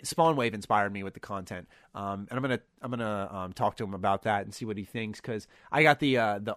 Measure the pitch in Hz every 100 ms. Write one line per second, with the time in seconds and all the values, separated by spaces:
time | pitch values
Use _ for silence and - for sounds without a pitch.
0 | - - 165 147 120 107 - 107 101 101
1 | 98 - - 101 95 90 - - _ -
2 | 98 98 101 123 135 120 - _ 127 123
3 | 113 104 98 101 92 90 107 - 107 98
4 | 98 98 110 104 98 - 117 104 98 120
5 | 110 107 - 110 - - - 143 156 147
6 | 147 127 110 101 107